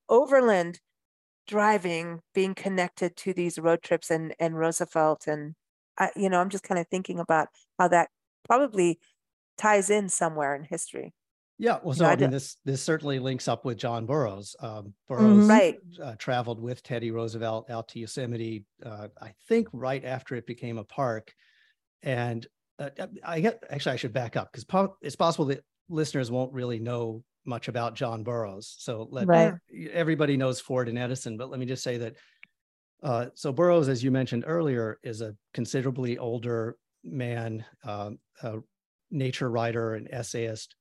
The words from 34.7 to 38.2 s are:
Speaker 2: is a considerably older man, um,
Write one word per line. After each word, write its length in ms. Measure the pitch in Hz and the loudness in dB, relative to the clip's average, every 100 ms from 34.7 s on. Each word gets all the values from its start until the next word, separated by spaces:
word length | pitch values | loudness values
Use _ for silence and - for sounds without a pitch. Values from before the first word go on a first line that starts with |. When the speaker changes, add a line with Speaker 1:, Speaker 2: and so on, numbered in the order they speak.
| 123 110 - | 0 -2 -6
Speaker 2:
is 180 | 127 110 | -10 -10
a 160 | 110 104 _ | -10 -12 _
considerably 640 | - 113 139 131 127 123 120 | -6 -4 -2 -2 -2 -4 -4
older 600 | 123 120 120 117 113 - _ _ | -4 -6 -4 -4 -4 -8 _ _
man, 600 | - 147 120 117 113 110 110 _ | -10 -6 -4 -4 -6 -8 -12 _
um, 360 | - 104 104 - | -10 -8 -8 -12